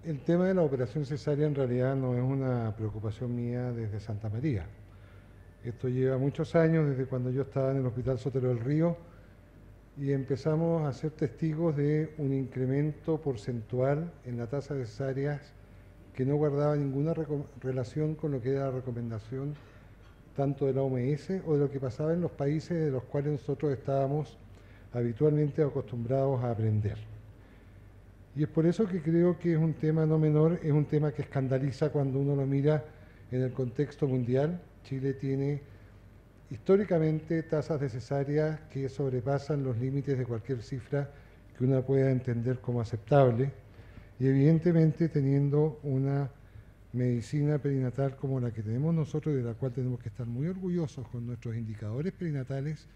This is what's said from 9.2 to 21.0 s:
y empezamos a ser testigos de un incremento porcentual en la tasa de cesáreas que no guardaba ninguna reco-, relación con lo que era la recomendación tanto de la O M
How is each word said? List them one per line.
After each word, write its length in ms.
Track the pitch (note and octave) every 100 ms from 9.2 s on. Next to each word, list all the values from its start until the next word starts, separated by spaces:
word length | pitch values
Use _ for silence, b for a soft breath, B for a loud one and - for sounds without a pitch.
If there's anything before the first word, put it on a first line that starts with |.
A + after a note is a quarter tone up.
| B B B B B - - -
y 140 | C#3
empezamos 760 | C#3 C3 C3+ D#3+ D#3 E3 E3 D3
a 60 |
ser 180 | A#2 D#3+
testigos 680 | - D#3 - E3 D3+ E3+ D3
de 380 | C#3+ D3+ D#3 -
un 140 | C#3
incremento 880 | C3+ B2+ B2+ B2+ C#3 D3+ D3 - D#3
porcentual 920 | C#3+ A#2+ - A#2+ G#2+ B2 C3 D3 E3+ -
en 120 | B2 A#2+
la 80 | A#2
tasa 280 | C#3+ -
de 120 | C#3+ A#2
cesáreas 540 | - C3+ C3+ C#3+ D3 - - B B B B -
que 100 | -
no 120 | C3 D3
guardaba 400 | D3+ C#3+ D3 D3
ninguna 360 | C#3 C3+ D#3
reco-, 360 | D#3+ D3+ D3 C#3+ -
relación 540 | C3 B2+ B2 D#3 D3+
con 160 | D3+ D#3
lo 100 | C3+
que 100 | A#2
era 160 | C#3 C3+
la 40 |
recomendación 840 | C3 B2+ A#2+ A#2+ A2 - C3 C#3+ D3 B B B B B B - -
tanto 300 | C#3 C#3+ C#3
de 60 |
la 100 | C3
O 160 | C3+
M 140 | C3